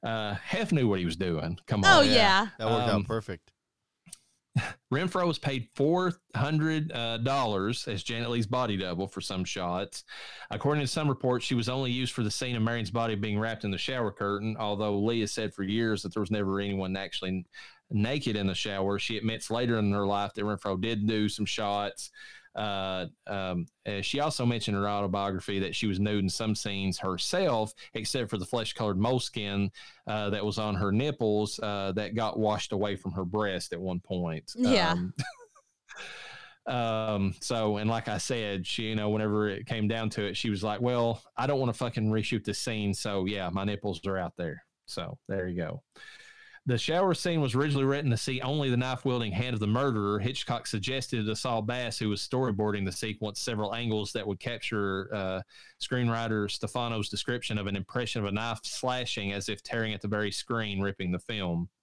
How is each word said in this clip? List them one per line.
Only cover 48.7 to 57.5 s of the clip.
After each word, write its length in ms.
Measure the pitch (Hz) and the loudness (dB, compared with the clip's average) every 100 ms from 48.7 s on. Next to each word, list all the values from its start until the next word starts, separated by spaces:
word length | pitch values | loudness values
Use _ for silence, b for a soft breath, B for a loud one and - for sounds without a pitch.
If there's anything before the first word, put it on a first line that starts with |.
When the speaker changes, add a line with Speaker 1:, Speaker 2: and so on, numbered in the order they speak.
Speaker 1:
the 80 | 123 | 2
knife-wielding 540 | 127 127 135 123 113 | 2 0 0 0 0
hand 240 | 90 123 117 | -2 -2 0
of 40 | |
the 60 | 104 | 2
murderer. 540 | 113 139 113 101 104 | 4 4 2 2 2
Hitchcock 480 | 107 135 - 120 - | 0 -2 -2 -2 -2
suggested 580 | 110 95 135 120 123 107 | -4 -2 -4 -2 -2 -2
to 100 | 110 | -2
Saul 280 | 131 117 | 0 0
Bass, 340 | 107 120 120 110 | 0 -2 -2 -2
who 120 | 110 | 0
was 120 | 101 | 0
storyboarding 640 | - 127 127 101 107 104 98 | 0 0 0 2 2 2 -2
the 60 | |
sequence, 500 | 90 110 107 107 104 | -4 -6 -4 -6 -4
several 320 | - 110 107 | -4 -2 -2
angles 380 | 113 120 110 101 | -2 0 0 0
that 160 | 120 101 | -4 -2
would 120 | 98 | -4
capture, 720 | - 117 - 113 101 95 95 | -4 -6 -4 0 0 0 -2
uh, 300 | 107 95 92 - b b b | -2 -2 -2 -6 b b b
screenwriter 720 | - 127 120 113 113 110 101 | -4 0 2 2 0 0 0
Stefano's 580 | - 107 123 120 113 101 | -2 -4 -2 -2 -2 -2
description 480 | 101 - 120 - | -4 -2 -2 -2